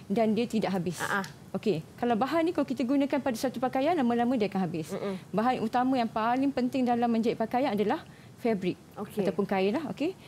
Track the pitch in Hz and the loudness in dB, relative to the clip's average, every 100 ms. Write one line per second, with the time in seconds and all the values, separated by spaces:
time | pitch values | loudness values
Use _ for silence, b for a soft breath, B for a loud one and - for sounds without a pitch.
0 | - 202 220 214 233 220 175 190 170 160 | -2 2 4 2 0 0 0 0 -2 -4
1 | - - - - - 190 226 160 - - | -2 -2 -2 -10 -10 -4 0 0 -4 -4
2 | 240 226 262 330 330 339 277 247 240 285 | 0 2 2 2 2 2 -2 -2 0 2
3 | 277 277 277 220 262 240 254 262 285 349 | 2 0 -2 -2 -2 -2 -2 0 0 2
4 | 240 240 240 254 196 190 175 160 139 185 | 2 2 2 2 0 0 -2 -4 -6 -6
5 | 202 190 - 190 233 254 220 247 254 262 | -4 -6 -4 0 2 0 0 0 2 2
6 | 226 226 220 254 277 262 247 269 247 240 | 0 0 0 2 0 0 0 0 2 2
7 | 240 226 226 - 220 247 277 202 208 311 | 2 2 0 0 0 0 2 2 0 0
8 | - B B - 240 208 180 - - - | -4 B B -4 0 0 0 -4 -8 -14
9 | 202 - 185 190 196 190 196 262 302 - | -6 -2 0 0 0 2 2 0 -4 -4
10 | 311 381 | -4 -4